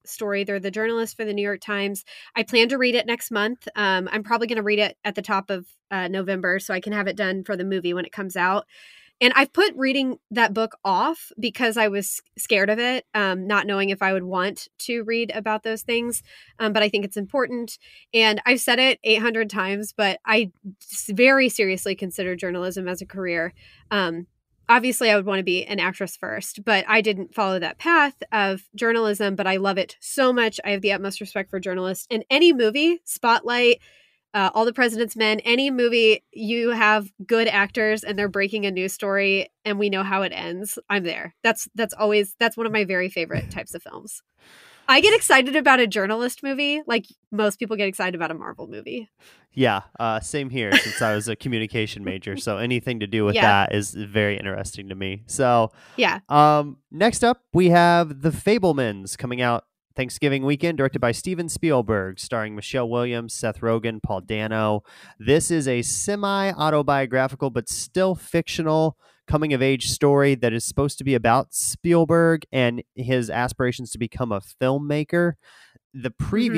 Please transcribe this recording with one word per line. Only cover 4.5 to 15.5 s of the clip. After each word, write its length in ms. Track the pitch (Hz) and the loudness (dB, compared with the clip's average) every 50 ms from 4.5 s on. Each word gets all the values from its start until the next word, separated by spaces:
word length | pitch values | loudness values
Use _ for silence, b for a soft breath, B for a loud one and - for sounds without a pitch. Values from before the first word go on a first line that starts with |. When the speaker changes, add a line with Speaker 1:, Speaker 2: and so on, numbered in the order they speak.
| 240 220 | -2 -2
Speaker 1:
read 160 | 202 208 208 208 | 0 0 0 2
it 160 | 208 - - _ - | 0 0 -2 _ -8
at 100 | 208 202 | -6 -6
the 80 | 214 | -6
top 280 | 190 - 208 190 196 - | -4 -2 -2 -2 -2 -4
of, 160 | 196 180 175 - _ _ _ _ | -6 -6 -8 -12 _ _ _ _
uh, 160 | 202 185 185 175 | -6 -6 -4 -4
November 500 | 190 190 185 190 196 185 185 180 180 190 | -4 -4 -4 -4 -4 -2 0 0 -2 -2
so 140 | - - | -2 -4
I 80 | 190 185 | -6 -6
can 120 | - 208 | -4 -4
have 140 | 214 208 190 196 | -4 -4 -2 -4
it 80 | - | -4
done 280 | 208 202 185 185 190 185 | -2 -2 -2 -2 -4 -4
for 120 | - 202 | -6 -6
the 80 | 180 185 | -4 -4
movie 280 | 196 196 185 170 175 175 | -2 -2 -2 -2 -2 -4
when 100 | 180 170 | -4 -6
it 80 | - | -8
comes 240 | - 208 196 185 - | -8 -10 -8 -6 -4
out. 280 | 185 175 185 196 208 - B B B B B B B B B B - | -2 0 0 0 -2 -4 B B B B B B B B B B 2
And 120 | 247 254 247 | 2 4 6
I've 160 | 269 269 - | 4 2 4
put 220 | - 339 403 339 - | 2 2 2 2 2
reading 420 | 254 269 262 262 277 269 254 254 - _ _ | 0 0 0 2 0 0 -2 -4 -8 _ _
that 240 | 214 247 233 208 196 | 0 2 2 2 2
book 220 | 220 226 220 - - | 0 -4 -4 -6 -4
off 480 | - 196 180 185 233 302 330 - - - - 220 | -2 0 0 2 0 0 -2 -4 -10 -16 -10 -8
because 380 | 226 226 - - 254 226 214 | -6 -6 -2 -2 -2 0 2
I 120 | 233 214 214 | 2 2 2
was 180 | 196 202 190 | 2 -2 -4
s-, 140 | - - - - _ _ - | -6 -8 -10 -12 _ _ -12
scared 280 | - - 226 196 196 202 | -2 0 2 4 4 2
of 80 | 214 233 | 2 0
it, 260 | 240 247 254 247 - _ | 0 0 -2 -2 -4 _
um, 340 | - 214 202 190 185 185 185 | -2 0 0 0 0 -2 -2
not 200 | 202 208 202 185 | 0 0 0 0
knowing 240 | 208 202 196 196 196 | 0 0 0 0 -2
if 100 | 196 196 | -2 0
I 120 | 196 190 190 | 0 0 0
would 80 | 190 | -2
want 460 | 180 180 190 180 180 208 202 - - - _ - | -2 -4 -2 -2 -2 -2 -4 -8 -14 -18 _ -12
to 240 | - - 240 233 | -8 -6 -6 -4
read 280 | 214 220 233 233 233 208 - | -4 -2 -2 -2 -2 -4 -6
about 280 | - 196 220 | -6 -4 -4